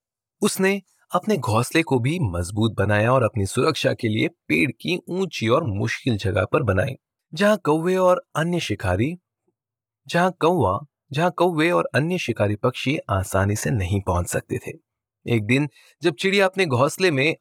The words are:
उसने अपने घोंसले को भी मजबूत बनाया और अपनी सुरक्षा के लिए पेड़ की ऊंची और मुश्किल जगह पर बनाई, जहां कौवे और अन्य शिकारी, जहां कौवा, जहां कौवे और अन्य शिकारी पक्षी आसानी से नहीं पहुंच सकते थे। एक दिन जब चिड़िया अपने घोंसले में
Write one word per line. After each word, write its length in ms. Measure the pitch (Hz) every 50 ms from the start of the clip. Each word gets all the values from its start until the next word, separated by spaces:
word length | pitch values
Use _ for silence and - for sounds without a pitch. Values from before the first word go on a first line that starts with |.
| _ _ _ _ _ _ _ -
उसने 400 | - 208 - - 190 190 196 196 - _ _ _ _ - -
अपने 220 | 175 - - 214 160
घोंसले 460 | 120 104 104 110 123 - - 160 165
को 160 | - 135 127
भी 200 | 117 135 160 185
मजबूत 560 | 156 101 85 87 90 - 107 107 110 113 98 -
बनाया 360 | 98 98 104 104 107 117 127
और 100 | 135 117
अपनी 220 | 104 - 104 98
सुरक्षा 480 | 95 - 123 135 156 147 - - 131 117
के 140 | - - 113
लिए 200 | 107 110 131 170
पेड़ 440 | - _ _ - - 160 170 135
की 300 | - - - - 175 175 - -
ऊंची 380 | 175 185 190 165 - - 117 110
और 160 | 120 151 165
मुश्किल 540 | 117 95 101 110 117 - - - 131 117 101
जगह 280 | - 101 92 95 98
पर 180 | - - 151 143
बनाई, 300 | 107 95 95 92 - - - _ _ _ _ _ _ 151
जहां 240 | 156 202 208 214 208
कौवे 380 | - 175 151 160 160 180 185
और 280 | 185 185 180 180 180 - _ -
अन्य 240 | 143 160 170 175 170
शिकारी, 580 | - - 107 98 - 95 90 92 113 151 180 180 _ _ _ _ _ _ _ _ _ _ _ _ _ _ _ _ _ -
जहां 240 | - 170 175 185
कौवा, 480 | 175 - - 160 180 175 120 92 92 - 151 - _ _ _ -
जहां 200 | 131 143 170 180
कौवे 400 | 170 - 170 180 175 151 156 170
और 180 | 175 170 165 - -
अन्य 220 | 120 143 165 185 175
शिकारी 380 | - - 113 - 107 101 104
पक्षी 420 | 104 - 127 - - - 131 143 -
आसानी 580 | - - 101 95 90 - - 98 95 101 104
से 160 | - - 151
नहीं 300 | 143 107 92 87 104 98
पहुंच 260 | 95 - 90 87 87 -
सकते 300 | - - - - - 127
थे। 140 | - - 80 - _ _ _ _ _ _ _ _ - -
एक 180 | 120 113 104
दिन 240 | 104 123 135 151 139 _ _ - _ _ - 143
जब 120 | 175 -
चिड़िया 300 | - - 190 190 202 196
अपने 200 | 185 - 190 190
घोंसले 460 | 160 127 117 135 160 - - 185 185
में 240 | 151 135 135 156 151 -